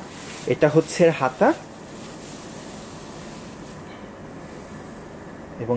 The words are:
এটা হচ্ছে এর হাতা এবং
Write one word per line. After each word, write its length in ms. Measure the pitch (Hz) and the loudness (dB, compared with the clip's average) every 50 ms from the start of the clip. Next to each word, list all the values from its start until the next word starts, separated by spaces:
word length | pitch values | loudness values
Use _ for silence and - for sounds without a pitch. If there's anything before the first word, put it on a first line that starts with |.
| - - - - - - - - - - | 2 -8 -12 -12 -10 -10 -8 -4 0 2
এটা 160 | 127 - 160 147 151 | 4 6 6 8 8
হচ্ছে 240 | 160 - - - - 170 | 8 6 6 6 8 8
এর 60 | 165 151 - | 8 8 6
হাতা 280 | 135 127 - - 202 285 339 - - - - - - - - - - - - - - - - - - - - - - - - - - - - - - - - - - - - - - - - - - - - - - - - - - - - - - - - - - - - - - - - - - - - - - - - - - - - - - - - - | 2 2 6 6 6 6 6 4 -2 -14 -14 -14 -14 -14 -12 -12 -12 -12 -12 -12 -12 -12 -12 -12 -12 -12 -12 -12 -12 -12 -12 -12 -12 -12 -12 -12 -12 -12 -12 -12 -12 -12 -12 -12 -12 -12 -12 -12 -12 -12 -12 -12 -12 -12 -14 -14 -14 -14 -14 -14 -14 -12 -12 -12 -12 -12 -12 -12 -12 -12 -12 -12 -12 -12 -12 -12 -12 -12 -12 -12 -12 -12 -12 -12 -12 -10 -8 -4
এবং 140 | 117 113 120 | 2 4 4